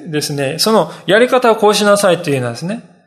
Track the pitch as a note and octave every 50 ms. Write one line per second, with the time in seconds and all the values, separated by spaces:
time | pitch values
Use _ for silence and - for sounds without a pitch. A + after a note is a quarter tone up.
0 | - E3+ D3+ D3+ D3 - D3 C#3+ C#3 C3+ D#3 D#3+ - A3 A3+ G3+ D#3+ E3+ - -
1 | - - F#3 A3+ B3 B3 C4 B3 B3+ A#3 A3 A3 G#3 G#3 G3+ G3 G#3 G#3 G3+ G3+
2 | G#3 F#3+ E3+ E3+ - D3+ C#3 C3 B2 A#2+ A#2 - D#3+ F3+ A3 A#3+ - - _ _
3 | _